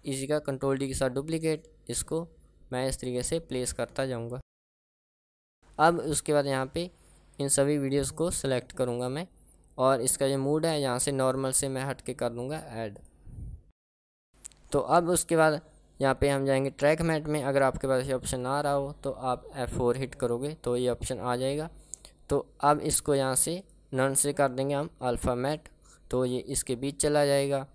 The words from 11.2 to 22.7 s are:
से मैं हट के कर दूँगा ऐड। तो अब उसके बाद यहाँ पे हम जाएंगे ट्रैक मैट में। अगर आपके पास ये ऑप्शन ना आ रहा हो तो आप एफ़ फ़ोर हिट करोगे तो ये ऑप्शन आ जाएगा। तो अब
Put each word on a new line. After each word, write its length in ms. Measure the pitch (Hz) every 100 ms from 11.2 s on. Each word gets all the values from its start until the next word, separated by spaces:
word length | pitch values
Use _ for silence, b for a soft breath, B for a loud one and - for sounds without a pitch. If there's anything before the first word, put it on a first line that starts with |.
| 131 131 135
से 160 | 131 139
मैं 140 | 131
हट 180 | 135 127
के 120 | -
कर 160 | 127 123
दूँगा 280 | 117 127 156
ऐड। 400 | 135 113 110 104 - _ - - - - - _ _ _ _ _ _ _ - - -
तो 80 | 147
अब 300 | 123 160 170
उसके 260 | 175 - 165
बाद 240 | 156 147 - - _ -
यहाँ 140 | 135 131
पे 140 | 143
हम 160 | 139 135
जाएंगे 240 | 135 135
ट्रैक 300 | - 143 160
मैट 260 | 165 156 151
में। 140 | 151
अगर 200 | 135 139
आपके 240 | 135 127 135
पास 180 | 131 135
ये 80 |
ऑप्शन 260 | 131 - 131
ना 100 | 127
आ 120 | 143
रहा 120 | 147
हो 180 | 143 139
तो 180 | 147 139
आप 360 | 117 127 123 - -
एफ़ 200 | 123 -
फ़ोर 200 | 123 123
हिट 180 | 131 -
करोगे 380 | 123 120 143 156
तो 200 | - 123
ये 120 | 127
ऑप्शन 300 | 120 - 123
आ 160 | 117 123
जाएगा। 340 | 131 143 160 B B B B B -
तो 160 | 143 - -
अब 200 | 143